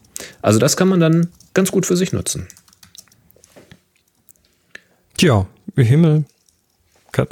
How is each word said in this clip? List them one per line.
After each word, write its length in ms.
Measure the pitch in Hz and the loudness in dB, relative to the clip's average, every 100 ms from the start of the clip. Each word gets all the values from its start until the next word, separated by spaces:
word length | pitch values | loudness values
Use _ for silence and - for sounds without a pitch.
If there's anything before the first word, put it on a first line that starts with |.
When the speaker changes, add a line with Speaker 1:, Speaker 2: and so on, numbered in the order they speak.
| _ - - - | _ -20 -20 -6
Speaker 1:
Also 160 | - 107 | -2 0
das 180 | 131 - | 0 0
kann 120 | 185 | 0
man 120 | 185 | 2
dann 280 | 160 160 170 - _ | 2 2 -2 -6 _
ganz 160 | - 190 | -2 -2
gut 140 | 196 180 | -2 -2
für 100 | 180 | -2
sich 160 | 180 | -2
nutzen. 360 | 98 87 - 90 - _ _ - - _ _ _ _ _ - _ - _ _ _ _ _ _ _ _ _ - _ _ _ - | -6 -6 -10 -14 -20 _ _ -20 -20 _ _ _ _ _ -20 _ -20 _ _ _ _ _ _ _ _ _ -20 _ _ _ -2
Speaker 2:
Tja, 300 | 175 107 92 _ - - | 2 2 0 _ -6 0
Himmel, 480 | 117 143 170 151 147 _ _ _ _ _ _ _ _ | 2 4 4 2 -2 _ _ _ _ _ _ _ _
kann, 160 | - - | -4 -4